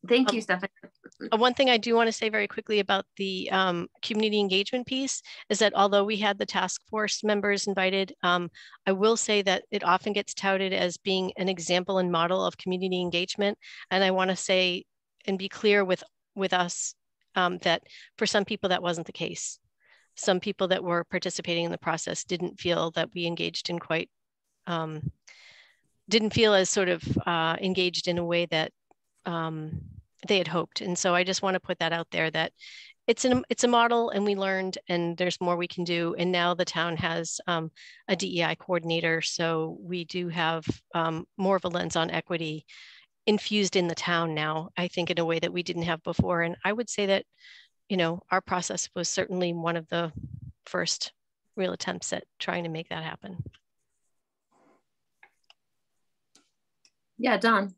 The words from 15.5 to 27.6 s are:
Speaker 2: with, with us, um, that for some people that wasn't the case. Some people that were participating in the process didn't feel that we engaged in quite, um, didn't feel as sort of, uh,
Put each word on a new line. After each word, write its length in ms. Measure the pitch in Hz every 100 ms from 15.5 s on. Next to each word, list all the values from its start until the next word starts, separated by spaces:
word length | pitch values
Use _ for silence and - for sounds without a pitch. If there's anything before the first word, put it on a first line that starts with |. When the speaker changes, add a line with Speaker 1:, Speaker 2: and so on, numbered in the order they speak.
| - 214 202
Speaker 2:
with, 180 | 190 180 - _ _
with 180 | - 190
us, 440 | 180 175 - - - _ _ _ -
um, 220 | 180 180
that 260 | 180 165 _ - - -
for 80 | 214
some 180 | 214
people 260 | 196 214 190
that 120 | 180
wasn't 240 | 175 170 160
the 60 |
case. 480 | - 170 170 - - _ _ _ _ _ -
Some 240 | - 175
people 260 | 214 - 185
that 140 | 185
were 220 | 175 170
participating 600 | 170 185 190 - 175 170 170
in 40 |
the 80 | 170
process 460 | - 160 - -
didn't 340 | - 175 175 -
feel 320 | 180 165 165
that 220 | 165 160
we 120 | 175 170
engaged 440 | 170 170 165 -
in 80 | 175
quite, 320 | - 160 175 _ _ _ _ _ -
um, 460 | 170 160 156 156 _ - - - - - _ _ _ -
didn't 260 | 220 214
feel 180 | 233 220
as 160 | 202 180
sort 200 | 214 180
of, 140 | 170 - -
uh, 320 | - 170 165 165